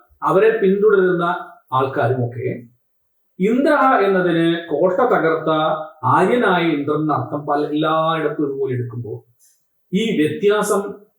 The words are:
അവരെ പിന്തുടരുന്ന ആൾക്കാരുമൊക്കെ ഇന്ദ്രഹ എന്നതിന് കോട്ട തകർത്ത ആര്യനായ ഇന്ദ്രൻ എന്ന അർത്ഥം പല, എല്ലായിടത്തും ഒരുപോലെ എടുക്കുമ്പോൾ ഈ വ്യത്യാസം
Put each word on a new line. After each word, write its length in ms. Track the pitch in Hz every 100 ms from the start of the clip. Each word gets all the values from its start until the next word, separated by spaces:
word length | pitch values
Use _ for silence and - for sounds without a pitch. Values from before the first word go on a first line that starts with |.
| _ _
അവരെ 340 | 156 180 220 -
പിന്തുടരുന്ന 920 | 190 196 214 196 180 170 170 - - - _
ആൾക്കാരുമൊക്കെ 880 | 131 135 143 123 127 120 113 123 120 - _ _ _ _ _ _ -
ഇന്ദ്രഹ 560 | 190 254 320 294 262 247
എന്നതിന് 760 | 196 185 175 165 165 165 -
കോട്ട 240 | 147 185
തകർത്ത 840 | - - 175 160 160 151 156 156 - - -
ആര്യനായ 600 | 120 160 190 247 214 175
ഇന്ദ്രൻ 320 | 165 147 143 151
എന്ന 180 | 156
അർത്ഥം 320 | 135 120 143 147
പല, 200 | 147 147
എല്ലായിടത്തും 800 | 151 160 160 160 160 147 147 143
ഒരുപോലെ 280 | 135 135
എടുക്കുമ്പോൾ 640 | 123 120 120 107 - - _ _ _ _ _ _
ഈ 240 | 190 226 160
വ്യത്യാസം 800 | 151 - 202 208 - 196 - - -